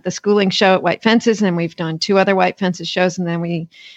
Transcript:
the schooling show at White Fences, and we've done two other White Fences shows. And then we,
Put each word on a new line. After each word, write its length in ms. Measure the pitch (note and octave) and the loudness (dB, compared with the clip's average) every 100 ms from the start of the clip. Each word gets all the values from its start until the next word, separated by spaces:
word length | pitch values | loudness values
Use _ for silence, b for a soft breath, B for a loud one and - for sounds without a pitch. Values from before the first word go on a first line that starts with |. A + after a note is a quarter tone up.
the 60 | F#3 | -6
schooling 400 | - G3+ G#3 G3 | -6 0 2 2
show 240 | - G3 | 2 2
at 80 | F#3 | 4
White 200 | - - | 2 -2
Fences, 380 | A3+ A3+ A#3 G#3+ | 2 2 2 0
and 160 | G3+ E3+ | 0 0
we've 180 | E3+ - | -4 -6
done 220 | E3 D#3+ | -8 -6
two 200 | - G3 | 0 2
other 160 | F#3+ F#3+ | 2 2
White 220 | F3+ - | 0 0
Fences 280 | F#3 E3+ E3+ | -4 -4 -6
shows. 280 | - F#3 F3+ | -2 -2 -2
And 100 | E3+ | -4
then 140 | E3+ | -4
we, 280 | E3+ E3+ E3 B B | -4 -6 -8 B B